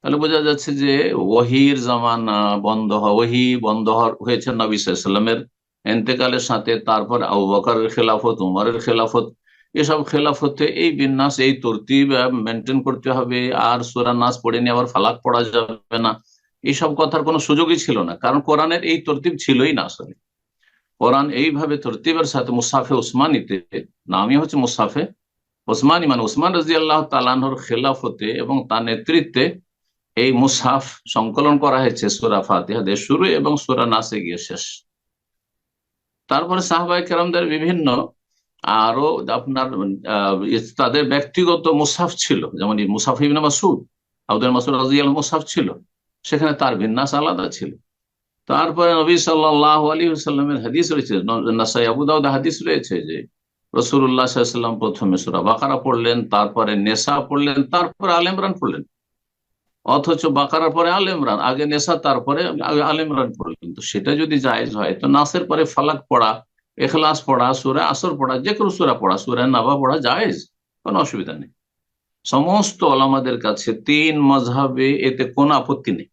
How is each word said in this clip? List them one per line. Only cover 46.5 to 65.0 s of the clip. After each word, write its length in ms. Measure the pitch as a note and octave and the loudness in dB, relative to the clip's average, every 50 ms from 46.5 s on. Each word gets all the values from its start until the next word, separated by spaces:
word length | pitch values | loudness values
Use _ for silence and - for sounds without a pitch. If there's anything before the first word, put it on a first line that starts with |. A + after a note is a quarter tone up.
তার 240 | C#3+ D3 C#3+ B2+ A#2 | 0 0 0 -2 0
বিন্যাস 380 | F#2 G#2+ A2 A2 B2+ C#3 C#3 D3 | 0 -2 -2 0 -2 -2 0 0
আলাদা 340 | C#3+ D3+ E3 F#3 - - - | 0 0 -2 -2 -4 -6 -6
ছিল। 260 | - - G2+ - - - _ _ _ _ _ _ _ _ _ _ _ _ _ | -8 -10 -10 -12 -12 -16 _ _ _ _ _ _ _ _ _ _ _ _ _
তারপরে 480 | - C3+ C#3+ E3 E3+ D3+ F3 F3 E3+ E3+ | -2 0 0 0 0 0 2 2 4 4
নবী 220 | D#3+ D#3 D#3+ F3 | 4 4 4 4
সাল্লাল্লাহু 760 | E3+ E3 F3 E3 D#3 D#3 D#3 D3+ D3 D3+ D3+ D3+ D#3 D3+ D3+ | 4 4 2 2 2 4 4 4 4 4 6 4 4 4 2
আলাইহি 180 | D#3 E3 F3 E3+ | 0 0 0 0
ওয়াসাল্লামের 540 | D#3+ D3 - D3+ C#3+ C#3 C#3+ D3 C#3+ B2 | 0 -2 -4 -2 0 0 0 0 0 -2
হাদিস 300 | A2+ - B2+ E3 E3+ D#3+ | -4 -2 0 0 0 2
রয়েছে, 220 | D#3 D3 A#2 G#2+ G#2 | 0 -2 -2 -2 -2
ন-, 420 | F#2 F2+ A2 A#2 A#2 - A2+ A2 | -2 -2 -2 -2 -2 0 0 0
নাসাই, 300 | A2+ A2 A2+ - A#2+ A#2 | 0 0 0 2 2 2
আবু 200 | A2+ A2+ C3+ D3 | 2 2 0 0
দাউদ 200 | C#3+ D#3 D#3 C#3 | 2 2 2 2
হাদিস 360 | C#3 C3+ C3+ - E3 - - - | 0 0 0 -2 -2 -4 -4 -2
রয়েছে 360 | E3 D#3 C#3+ - - F#2+ E2+ | -2 -2 -2 -2 -4 -6 -6
যে 240 | D2+ D#2 E2 - - - _ _ _ _ _ _ _ _ - | -4 -6 -8 -10 -10 -14 _ _ _ _ _ _ _ _ -2
রাসূলুল্লাহ 520 | - A#2+ A#2+ C#3+ C#3 C3+ B2+ B2+ B2+ B2+ | -2 0 2 2 2 2 4 2 2 0
সাল্লাল্লাহু 0 | |
আলাইহি 120 | B2 - C3 | 0 2 0
ওয়াসাল্লাম 400 | A#2+ A#2+ - B2 A#2 A#2 A2+ G#2+ | 0 0 0 -4 -4 -4 -2 -2
প্রথমে 380 | A2+ G#2+ - - G2 G2 F#2 | -4 -4 -2 -2 0 0 0
সূরা 260 | F#2 - F2+ E2+ F2+ | 0 -2 -2 -2 0
বাকারা 340 | E2+ G#2 A#2 - C#3 C#3 C#3 | 2 2 0 2 0 -2 -2
পড়লেন, 520 | B2+ - C3+ A#2+ A#2 A#2 A#2+ A#2 A#2+ G#2+ - | -2 0 -2 0 2 2 0 0 0 -2 0
তারপরে 480 | G#2+ G#2 G#2 G#2 - - A2 G#2 G#2+ | 2 2 2 2 0 0 0 0 0
নেসা 440 | G2+ G2+ G#2+ A2 A2 - D3 C#3+ C#3+ | 0 0 0 0 0 -2 -2 -2 -2
পড়লেন, 440 | C#3 - C#3+ C#3+ C#3+ C#3+ C3+ C#3 C3+ | -2 -2 0 0 0 2 0 0 -2
তারপরে 480 | B2+ - F3 F3 F3 - _ G3 F#3 | 0 0 0 0 -2 -4 _ 0 0
আলে 180 | E3+ E3+ F3 F#3 | 2 2 2 0
ইমরান 220 | F#3+ F#3+ F#3+ G3 | -2 -2 -2 -4
পড়লেন। 300 | F#3 F#3+ - G#2 E2 D3+ C#3+ _ _ _ _ _ _ _ _ _ _ _ _ _ _ _ _ _ _ _ _ | -4 -4 -4 -4 -4 -6 -10 _ _ _ _ _ _ _ _ _ _ _ _ _ _ _ _ _ _ _ _
অথচ 420 | - B2+ D3 C#3 E3+ E3 - - | 0 0 2 2 0 0 0 0
বাকারার 440 | D#3+ C#3 C#3 C#3+ C#3 - D#3+ E3 D#3+ | 0 2 2 0 2 0 0 0 2
পরে 200 | D3 D#3+ E3+ B3 | 2 2 2 2
আলে 200 | - G3+ G3 F#3 | 2 2 0 -2
ইমরান, 280 | F#3 D#3+ C#3 A#2+ G#2 - | -2 -2 0 0 0 0
আগে 280 | D2 B2+ C3 C#3 D3+ | 0 0 0 0 -2
নেসা, 300 | D3 D3 D3 D3 F3 E3 | -2 0 -2 0 0 -2
তারপরে 520 | - - D3 C3 B2 A#2+ C#3 C#3+ D#3+ F3+ E3 D3 D3 | 0 0 0 0 0 0 -2 -2 -2 -2 -4 -4 -4
আগে 200 | - - D#3 D3 | -4 0 0 2
আলে 200 | C#3+ D#3 D3+ D#3 | 2 2 0 0
ইমরান 300 | D#3+ D3+ D3 C#3+ B2+ A#2 A2 - | -2 -2 -2 -2 -2 -2 -4 -10
পড়লেন। 360 | - E3 E3 _ - - - | -10 -10 -10 _ -12 -14 -14
তো 80 | - | -12
সেটা 320 | - - - G2+ F#2+ C3+ D3 | -12 -6 -6 -4 -2 0 0
যদি 240 | D3 D#3+ D#3 D3+ C#3 | 0 0 0 0 0
জায়েজ 360 | C3 B2+ A2+ A2+ A2+ - G#2+ | 2 0 0 0 -2 -4 -4
হয়, 180 | G#2+ G2+ - F#3+ | -4 -4 -4 -4
তো 140 | - | -2